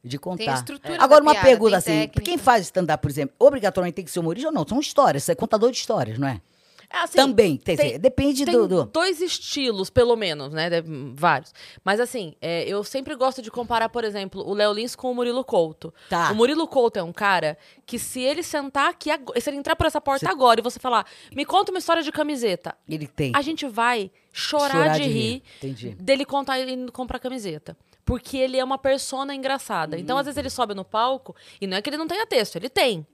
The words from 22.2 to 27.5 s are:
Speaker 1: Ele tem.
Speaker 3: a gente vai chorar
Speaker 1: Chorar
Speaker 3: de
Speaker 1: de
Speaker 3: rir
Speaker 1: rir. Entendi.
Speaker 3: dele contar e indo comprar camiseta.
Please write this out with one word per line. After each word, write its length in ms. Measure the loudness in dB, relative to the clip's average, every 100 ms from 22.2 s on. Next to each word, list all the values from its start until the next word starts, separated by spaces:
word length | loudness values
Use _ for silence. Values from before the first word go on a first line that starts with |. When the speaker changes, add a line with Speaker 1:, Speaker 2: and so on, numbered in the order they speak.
| -2 0 -2 -2 -6 -14 -10
Speaker 1:
Ele 180 | -8 -8
tem. 260 | -4 0 0
Speaker 3:
a 60 |
gente 240 | 0 -6 -6
vai 440 | 0 0 0 -4 _ _
chorar 380 | -10 -2 0 2
Speaker 1:
Chorar 220 | 2 2 2
Speaker 3:
de 60 |
Speaker 1:
de 60 | 0
Speaker 3:
rir 20 |
Speaker 1:
rir. 300 | 0 -2 -4 _ -12
Entendi. 300 | -10 -10 -12
Speaker 3:
dele 340 | -10 0 0
contar 340 | 0 -4 -2 -4
e 140 | -4
indo 180 | -6 -8
comprar 280 | -10 -10 -8
camiseta. 580 | -8 -8 -8